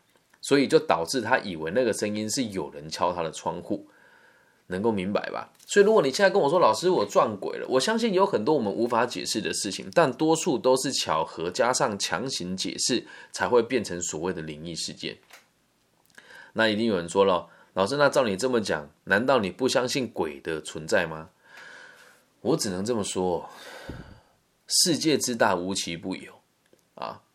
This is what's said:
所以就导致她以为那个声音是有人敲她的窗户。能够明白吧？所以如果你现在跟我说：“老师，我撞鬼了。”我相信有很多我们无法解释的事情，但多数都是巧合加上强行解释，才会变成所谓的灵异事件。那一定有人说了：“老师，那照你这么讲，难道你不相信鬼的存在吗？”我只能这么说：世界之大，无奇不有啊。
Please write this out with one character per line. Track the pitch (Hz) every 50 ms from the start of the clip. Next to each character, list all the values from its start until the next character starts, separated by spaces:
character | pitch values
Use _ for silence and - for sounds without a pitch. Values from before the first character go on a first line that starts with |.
| _ _ _ _ _ _ _ _
所 | - - 143 143
以 | 131 113
就 | 156 156
导 | - - 85 82 82
致 | - - 127
她 | 107 117 131 -
以 | - 101 85
为 | 78 78 82
那 | 95 127 127
个 | 110 98
声 | - 110 104 104
音 | 107 107 107
是 | - 139 123
有 | 110 98 92 73 71
人 | 73 73 76 80
敲 | - - 87 87 90
她 | 87 82
的 | 80
窗 | 76 - - 87 82 87
户。 | 85 - 104 101 - - _ _ _ _ _ _ _ _ _ _ _ _ _ _ _ -
能 | 90 95
够 | 104 117
明 | 107 98 90 98 104
白 | - - -
吧？ | - 57 - - _ _ - -
所 | - 202
以 | 196
如 | 214 220
果 | 202
你 | 151 135
现 | 131 - 202
在 | 190
跟 | 185 202
我 | 151 139
说 | 160 175
：“老 | 139 110 110
师， | - 160 185
我 | 180 123 104
撞 | - - 190 147 117 104 95
鬼 | - - - -
了。” | - -
我 | 120 131
相 | - 214 226 226
信 | 233 233 180
有 | 185 190
很 | 185 - 107 107
多 | 143 156
我 | 139
们 | 110 98
无 | - 95 117 120
法 | 123 113 123
解 | 120 - 90 -
释 | - - 110
的 | 92 82
事 | - - - 101
情， | 92 - - 98 -
但 | 175 160 131 120
多 | - 156 160 160
数 | 156 - 185 135 107
都 | 98 127 131 131
是 | - 139
巧 | 120 - - - 78 80 80
合 | - - - 82 90
加 | - - 117 120 131
上 | - 147 117 104 95
强 | - - 92 87 123 135
行 | - - 87 90 95
解 | 92 - 92 - -
释， | - - 127 107 - - - - - -
才 | - - 95 -
会 | 123 120 113
变 | 117 135 117 98
成 | - 87 87
所 | 87 - - 76
谓 | 82 92
的 | 87 85
灵 | 80 78 76 76 80
异 | 87 80
事 | - - - 76
件。 | - 82 - - - _ _ - - _ _ _ _ _ _ _ _ _ _ _ _ _ _ _ - - - - - - - -
那 | 107 110 110
一 | 104
定 | 104 117
有 | 113 101 87
人 | 85 85
说 | - 98 98
了 | 98 90 85 82 - - - - _ -
：“老 | 92 98
师， | 104 135 147
那 | 143 135
照 | - 151 127
你 | 110 95 90
这 | 131 131
么 | 123 113
讲， | 101 98 87 76 73 71 - _ -
难 | 90 95 104 123
道 | 139 135 123
你 | 98 90
不 | - - 127 120
相 | - 131 123 123
信 | - 123 123 110
鬼 | - - 87 78 71 69
的 | - 82 80 78
存 | - - - 82 80 78
在 | 107 95 87 80
吗？” | 80 78 78 - _ _ _ - - - - - - - - - - - - - - _ _ _ _ _
我 | - 107 160
只 | 165 - 104
能 | 92 90 98
这 | 117 123
么 | 107 95
说： | - - 95 90 90 87 80 - - - - - - - - - - - - - - - - _ _ _ _ _ _ _ _ _ -
世 | - - - 185 151
界 | 120 - 156 139 -
之 | - 127 120
大， | 113 123 107 95
无 | 87 87 92 98
奇 | - - 87 85 82
不 | 95 92 90
有 | - - - - - _ _ _ _ _ _ _ _ _ _ _
啊。 | - - 57 - - _ _